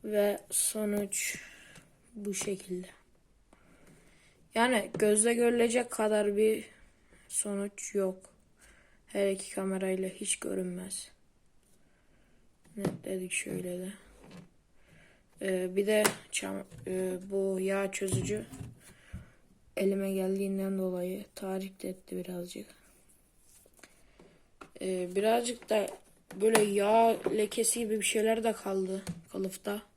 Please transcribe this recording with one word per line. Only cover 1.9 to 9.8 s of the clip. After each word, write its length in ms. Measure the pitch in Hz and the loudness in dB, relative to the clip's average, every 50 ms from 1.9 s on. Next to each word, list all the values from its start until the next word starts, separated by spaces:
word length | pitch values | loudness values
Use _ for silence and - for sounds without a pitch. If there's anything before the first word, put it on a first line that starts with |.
| _ _ _ _ - | _ _ _ _ -14
bu 200 | 220 202 202 196 | -8 -6 -4 -4
şekilde. 520 | 190 - 208 196 190 - 185 180 180 180 - - - _ _ _ _ _ _ _ _ _ _ - _ _ - - - - - - - - - - - - - _ _ - _ - | -4 -4 -4 -4 -6 -6 -8 -8 -8 -8 -10 -16 -20 _ _ _ _ _ _ _ _ _ _ -20 _ _ -20 -20 -20 -20 -20 -20 -20 -20 -20 -20 -20 -20 -20 _ _ -20 _ 2
Yani 360 | 226 233 247 254 214 196 - - 170 | 4 4 6 4 2 2 0 0 2
gözle 360 | 214 208 208 214 214 233 233 | 4 6 6 6 6 4 4
görülecek 560 | 233 240 233 240 240 226 233 226 247 233 233 | 4 4 4 4 4 2 4 4 0 0 0
kadar 460 | - - 214 214 214 214 208 208 202 | -2 0 0 2 4 4 2 2 2
bir 340 | 202 214 220 220 - - - - - - - _ _ _ _ - - - - | 4 4 4 2 0 -4 -12 -18 -20 -20 -20 _ _ _ _ -20 -20 -20 -6
sonuç 680 | - - - 208 202 196 202 202 202 - - - - | -4 -4 -2 -2 -4 -4 -4 -6 -8 -10 -12 -4 -2
yok. 220 | 202 190 185 185 185 - - - _ _ _ _ _ - - - - - _ - _ _ | 0 0 0 -2 -6 -16 -20 -20 _ _ _ _ _ -20 -20 -20 -20 -20 _ -20 _ _
Her 220 | _ - 202 202 196 | _ -2 2 2 2
iki 260 | 196 190 - - - | 2 -2 -6 -8 -6
kamerayla 540 | - 190 190 190 190 | -4 -2 -2 -2 -2